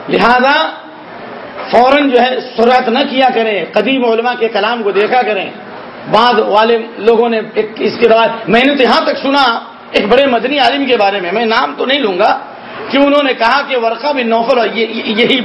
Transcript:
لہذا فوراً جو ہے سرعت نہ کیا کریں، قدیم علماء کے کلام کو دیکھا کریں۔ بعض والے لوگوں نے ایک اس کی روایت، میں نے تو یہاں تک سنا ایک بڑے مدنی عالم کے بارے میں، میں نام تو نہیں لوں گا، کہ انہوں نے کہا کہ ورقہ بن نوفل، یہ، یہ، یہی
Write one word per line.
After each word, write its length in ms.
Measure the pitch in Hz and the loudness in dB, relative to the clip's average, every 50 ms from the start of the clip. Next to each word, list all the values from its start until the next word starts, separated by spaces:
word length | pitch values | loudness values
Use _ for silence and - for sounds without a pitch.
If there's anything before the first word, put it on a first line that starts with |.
| - - | -6 -2
لہذا 600 | - 180 196 233 247 247 247 269 294 311 320 339 - - - - - - - - - - - - - - - - - - - - | 0 2 2 4 4 4 4 2 2 2 0 -2 -6 -12 -16 -18 -20 -20 -20 -18 -18 -18 -16 -16 -16 -16 -16 -14 -14 -12 -4 0
فوراً 380 | 180 226 247 262 277 294 285 277 | 2 4 4 4 4 4 2 4
جو 120 | 247 240 | 4 2
ہے 180 | 240 254 254 - - - - | 2 2 0 -4 -8 -6 -2
سرعت 320 | 220 226 247 254 254 - 226 | 0 2 2 2 2 2 0
نہ 100 | 226 277 285 - | 0 -2 -2 -2
کیا 180 | 240 262 262 247 - | 0 2 2 2 2
کریں، 320 | 226 226 220 208 180 160 - - | 0 -2 -2 -2 -4 -4 -2 -2
قدیم 320 | - 196 262 269 254 240 | 0 0 0 0 0 2
علماء 280 | 233 226 226 233 247 240 - | 0 0 0 0 -2 -2 -2
کے 80 | 226 | -2
کلام 360 | 226 226 202 202 226 240 240 208 | -2 0 0 0 0 -2 -2 -2
کو 80 | 202 | -2
دیکھا 300 | 190 196 214 202 247 254 | 0 0 0 2 2 2
کریں۔ 300 | 233 208 208 190 165 135 - - - - - - - - - - - - | 2 0 -2 -4 -6 -8 -12 -14 -16 -18 -18 -18 -18 -18 -18 -16 -6 0
بعض 280 | - 214 240 247 233 214 | 2 4 4 4 4 2
والے 380 | 220 208 190 214 226 226 233 226 220 - - | 0 2 2 2 4 4 2 0 -2 -6 -10
لوگوں 320 | - 196 226 233 233 240 233 | -2 0 2 4 4 2 2
نے 100 | 226 220 202 - - | 0 -2 -4 -4 -4
ایک 180 | 214 220 214 - | -4 -4 -4 -4
اس 180 | - - - - - | -4 -4 -4 0 2
کی 80 | 240 220 | 2 4
روایت، 400 | 220 226 226 156 - - - - | 4 4 2 2 -2 -4 -2 0
میں 120 | 214 233 262 | 2 4 4
نے 100 | 285 285 | 2 2
تو 80 | - 247 | 2 2
یہاں 180 | 208 262 320 320 | 2 2 2 0
تک 120 | 294 269 - | 0 -2 -2
سنا 380 | - 277 269 285 269 240 233 247 - - - - - - | -2 0 2 2 2 2 0 -4 -8 -14 -18 -20 -10 -4
ایک 160 | - 262 196 | -2 -2 0
بڑے 180 | 202 240 269 277 | 2 4 4 4
مدنی 340 | 269 247 220 202 262 294 285 | 2 2 0 0 0 0 2
عالم 260 | 247 240 277 285 277 | 2 2 2 0 0
کے 120 | 240 247 | 0 2
بارے 220 | 220 202 196 202 196 | 2 2 2 0 -2
میں، 120 | 175 175 | -4 -4
میں 140 | 196 226 240 | -2 -2 0
نام 280 | 220 226 247 269 277 - | 0 0 0 -2 -2 -4
تو 80 | - - | -4 -4
نہیں 140 | 247 277 294 | -2 -2 0
لوں 200 | 247 202 180 175 | 0 0 0 2
گا، 200 | 214 285 - - - - - - - - - - - - | 2 0 0 -2 -6 -12 -18 -18 -18 -16 -14 -14 -8 -4
کہ 80 | - | 0
انہوں 260 | 277 285 285 285 294 285 | 2 2 4 4 2 2
نے 100 | 262 233 | 0 0
کہا 280 | 220 226 233 262 285 - | 0 0 2 2 0 0
کہ 100 | - 269 | -2 -2
ورقہ 360 | 240 226 226 226 - 277 294 - | -2 -2 -2 -2 -2 -4 -4 -2
بن 160 | 262 240 226 | -2 0 0
نوفل، 300 | 226 233 226 247 269 240 220 202 196 | 0 0 2 2 2 2 0 0 0
یہ، 140 | 226 220 | -2 -4
یہ، 160 | - - 240 - | -4 -4 -6 -6
یہی 340 | 233 214 214 226 196 269 254 208 | -4 0 0 2 2 2 0 -2